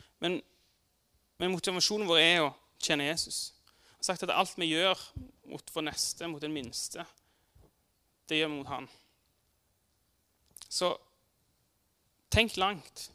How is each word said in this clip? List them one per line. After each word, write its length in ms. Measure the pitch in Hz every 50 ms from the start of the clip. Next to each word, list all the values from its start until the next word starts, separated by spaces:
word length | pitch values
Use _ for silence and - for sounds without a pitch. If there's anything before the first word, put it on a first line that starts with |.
| - _ _ _ -
Men, 160 | 170 185 - - _ _ _ _ _ _ _ _ _ _ _ _ _ _ _ _ _ _ _
men 140 | 175 180 190
motivasjonen 540 | 170 - 196 185 180 170 - 208 214 214 180
vår 120 | 165 160 156
er 200 | 165 175 170 156
å 100 | 139 135 - _ _ _ _ -
tjene 240 | - 160 143 143
Jesus. 460 | 143 160 165 - - - - - - - _ _ - _ _ _
Han 140 | - - _
har 80 | - -
sagt 180 | 185 170 -
at 80 | 175 -
alt 220 | - 190 180 - -
vi 140 | 175 165 156
gjør 280 | 160 180 190 185 - - - - - - - - _ _ 143
mot 240 | 143 147 - - -
vår 120 | 165 156
neste, 420 | 151 - - - - - - 165 170
mot 120 | 160 143 151
den 120 | 151 156
minste, 500 | 147 131 113 - - - - - - 170 - - _ _ _ _ _ _ _ _ - - _ _ _ _ _ _ _ _ _ _ _ _ -
det 120 | 156 156
gjør 100 | 156 156
vi 60 | 151
mot 140 | 143 135 - 139
han. 160 | 123 131 123 - - _ _ _ _ _ _ _ _ _ _ _ _ _ _ _ _ _ _ _ _ _ _ _ _ _ _ _ _ _ _ _ - - -
Så 260 | - - 180 175 - - - _ _ _ _ _ _ _ _ _ _ _ _ _ _ _ _ _ _ _ _ _ _ _ _ _ -
tenk 240 | 208 226 220 - -
langt. 520 | 185 196 208 160 - - - - - - -